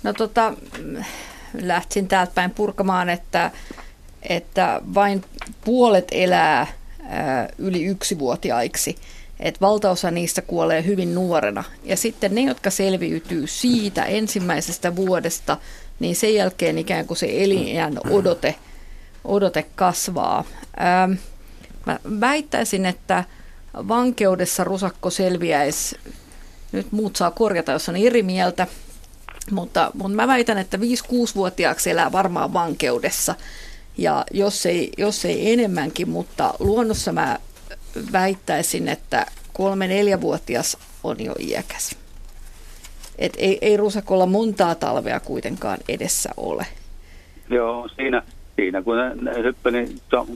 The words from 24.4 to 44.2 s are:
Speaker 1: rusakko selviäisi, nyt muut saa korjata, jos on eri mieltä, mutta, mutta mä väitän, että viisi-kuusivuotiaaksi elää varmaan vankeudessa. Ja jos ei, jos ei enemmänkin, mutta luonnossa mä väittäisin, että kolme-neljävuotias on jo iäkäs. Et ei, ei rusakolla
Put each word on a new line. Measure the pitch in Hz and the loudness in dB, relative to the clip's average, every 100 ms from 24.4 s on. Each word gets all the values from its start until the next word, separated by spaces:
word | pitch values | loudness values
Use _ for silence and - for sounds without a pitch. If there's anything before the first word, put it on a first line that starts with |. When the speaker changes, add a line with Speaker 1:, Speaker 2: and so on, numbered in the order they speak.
| 180 - | 0 0
Speaker 1:
rusakko | 175 190 190 - 180 | 0 0 -2 -2 -4
selviäisi, | - 185 180 170 147 143 160 - - - - - - - - - | 0 2 2 2 2 2 0 -6 -8 -16 -18 -20 -20 -20 -18 -6
nyt | 190 196 | -6 -2
muut | 208 208 190 | -2 -2 2
saa | 175 | 0
korjata, | - 220 175 - | 2 2 2 0
jos | 131 - | -2 0
on | 175 | 4
eri | 233 240 | 6 6
mieltä, | 185 185 180 180 185 - - - - - - - - | 2 2 2 2 -4 -4 -16 -18 -20 -20 -18 -16 -4
mutta, | 190 175 180 156 | -4 -2 2 2
mutta | - 190 208 | 0 -2 0
mä | 247 | 4
väitän, | 254 240 208 | 4 4 2
että | 185 190 | 0 -2
viisi-kuusivuotiaaksi | 240 240 - 247 233 196 185 - 170 - 185 | 0 0 0 0 2 2 0 2 0 2 0
elää | 170 156 | 2 2
varmaan | 185 185 170 170 | 2 2 0 0
vankeudessa. | 185 170 160 139 120 139 - - - - - - - - - | 0 0 0 0 2 0 0 -2 -4 -10 -16 -16 -18 -14 -2
Ja | 170 147 - | 0 2 0
jos | 196 202 196 180 | 0 0 2 0
ei, | 175 147 - | 0 -2 0
jos | 202 202 | -2 0
ei | 175 156 214 | -2 0 4
enemmänkin, | 233 220 180 147 160 175 | 4 2 0 -2 -2 -2
mutta | 170 175 - - - | -2 -6 -2 -2 2
luonnossa | 196 220 226 214 - | 2 4 2 0 0
mä | 165 143 - - - - - - 151 - | 0 0 -2 -6 -18 -18 -16 -12 -10 0
väittäisin, | 190 190 190 - 160 170 175 165 | 2 2 0 -2 0 0 -2 -2
että | 147 - 120 - - - | -4 0 0 0 -6 -12
kolme-neljävuotias | - 190 196 185 190 208 185 165 151 - 120 - - - - | -2 0 0 0 2 4 2 0 -2 -2 -2 -2 -6 -12 -10
on | - 113 | -8 -6
jo | - - | -6 -6
iäkäs. | - - - - - - - - - - - - - - - - - - | -4 -4 -4 -8 -8 -8 -16 -18 -16 -16 -16 -18 -18 -18 -18 -18 -16 -4
Et | - - | -4 0
ei, | 190 196 | 0 2
ei | 214 208 | 4 4
rusakolla | 208 208 196 190 | 4 0 2 4